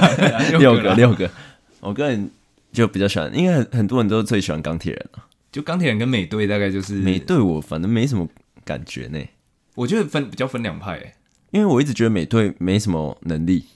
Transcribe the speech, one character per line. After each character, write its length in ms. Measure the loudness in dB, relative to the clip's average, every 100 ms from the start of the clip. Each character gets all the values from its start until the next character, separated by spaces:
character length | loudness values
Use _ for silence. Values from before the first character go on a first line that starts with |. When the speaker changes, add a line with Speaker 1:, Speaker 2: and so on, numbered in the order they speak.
| 4
Speaker 1:
<laughs> 480 | 4 0 2 2 6
六 160 | 6
个 80 | 6
啦。 140 | 4 6
Speaker 2:
六 160 | 6
个， 20 |
六 0 |
个。 160 | 4 -2 -6 -20 _ _ _
我 120 | -8
个 160 | -4 -4
人 220 | -4 -6 -12 _ _ _
就 160 | 0 0
比 120 | 2
较 80 | 0
喜 120 | 0
欢， 120 | -4 0
因 100 | 2
为 60 |
很， 120 | 2 0
很 160 | -2 0
多 120 | 0
人 80 | 2
都 160 | 0
最 180 | 0 0
喜 100 | 0
欢 80 | -4
钢 200 | -6 -6
铁 120 | -6
人 180 | -8 -12
啊。 160 | -20 -20 _ _
Speaker 1:
就 120 | -10
钢 160 | -6 -2
铁 80 | 0
人 100 | 0
跟 100 | 0
美 200 | -2 -2
队 180 | -2 0
大 140 | 0
概 100 | -2
就 100 | -2
是 140 | -4
Speaker 2:
美 240 | -2 0 0
队 220 | 0 2
我 200 | 2 0
反 220 | -4 -4
正 80 | -2
没 160 | 0 0
什 100 | -2
么 120 | -4 -10 _ -16
感 160 | -10 -10 -10
觉 220 | -12 -10
呢。 120 | -10 -12 _ _ _ _
Speaker 1:
我 140 | -8 -2
觉 100 | -2
得 100 | 0
分， 220 | -4 -6
比 60 | -6
较 120 | -6
分 140 | -6
两 160 | -8 -8
派 140 | -10
欸。 240 | -12 -14 _ _ _ _
Speaker 2:
因 100 | 0
为 60 | 2
我 160 | 2
一 20 |
直 80 | 2
觉 120 | 0
得 60 | 0
美 120 | 0
队 300 | 0 2 0 0
没 180 | 0 0
什 140 | 0
么 260 | -2 -4 -8
能 260 | -6 -4 0
力。 180 | -2 -4